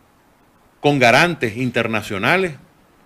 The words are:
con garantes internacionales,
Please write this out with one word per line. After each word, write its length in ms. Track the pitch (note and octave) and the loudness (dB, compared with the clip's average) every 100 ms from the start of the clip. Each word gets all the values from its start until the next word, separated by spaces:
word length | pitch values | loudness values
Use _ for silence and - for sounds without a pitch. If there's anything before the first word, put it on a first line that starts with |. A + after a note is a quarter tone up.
| _ _ _ _ _ _ _ _ | _ _ _ _ _ _ _ _
con 180 | D3 C#3+ | 0 4
garantes 580 | A#2+ B2 E3+ D#3 A#2+ G#2 | 4 4 2 0 -6 -4
internacionales, 1000 | B2+ A#2 A2+ A2+ G#2 G2+ A#2 F3 F#3 C#3 _ _ _ _ | -4 -4 -4 -6 -6 -4 -2 -2 -4 -8 _ _ _ _